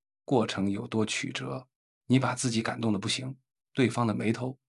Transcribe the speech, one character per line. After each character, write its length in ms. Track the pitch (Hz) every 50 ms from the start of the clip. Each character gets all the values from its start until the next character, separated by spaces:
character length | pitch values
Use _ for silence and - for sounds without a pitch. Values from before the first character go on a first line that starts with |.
| _ _ _ _ -
过 220 | - 139 117 110
程 240 | 110 - 98 95 101
有 160 | 98 104 -
多 180 | - - 110 107
曲 260 | - - - - -
折？ 360 | 131 - 135 - 131 131 - _ _ _ _ _ _ _ _
你 100 | - 123
把 160 | 131 127 120 -
自 160 | - - 123
己 140 | 113 113 113
感 180 | - - -
动 100 | 117 113
得 60 | 104
不 100 | 95 104
行， 300 | 113 - - 131 131 135 - _ _ _ _ _ _
对 160 | - - 127
方 200 | 107 - 123 117
的 80 | 110 98
眉 180 | - 107 104 110
头 240 | 117 123 127 131 _ _